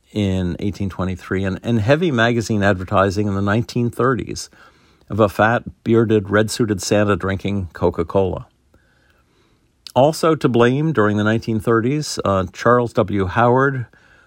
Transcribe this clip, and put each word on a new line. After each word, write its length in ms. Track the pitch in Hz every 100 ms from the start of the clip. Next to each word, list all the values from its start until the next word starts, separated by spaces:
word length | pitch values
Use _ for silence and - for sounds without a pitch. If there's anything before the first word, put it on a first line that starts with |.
| _
in 440 | 107 98 92 90 80
eighteen 320 | 101 - 98
twenty-three, 540 | - 92 90 - 95
and, 140 | 95 90
and 180 | 113 117
heavy 300 | 101 151 180
magazine 520 | 120 117 120 104 107
advertising 640 | 98 95 98 101 101 95 104
in 60 |
the 60 | 95
nineteen 460 | 101 107 110 123 120
thirties 600 | - 127 123 - - - _ - _ _ _ _
of 120 | 101
a 80 | 104
fat, 560 | - 107 120 - -
bearded, 460 | - 113 110 107 98
red-suited 500 | 104 107 - 113 101
Santa 360 | - 104 104 95
drinking 520 | 95 95 98 101 90
Coca-Cola. 760 | - 90 87 85 98 95 87 - _ _ _ _ _ _ _ _ _ _ _ _ _ -
Also 400 | 127 139 160 170
to 140 | 156 147
blame 440 | 117 120 135 160
during 260 | 120 104 104
the 60 |
nineteen 360 | 104 113 - 110
thirties, 580 | - 113 117 147 147 -
uh, 220 | - 98 90
Charles 420 | - 117 123 120
W. 320 | - 98 101 92
Howard, 600 | 113 120 127 139 135 117 _ _ _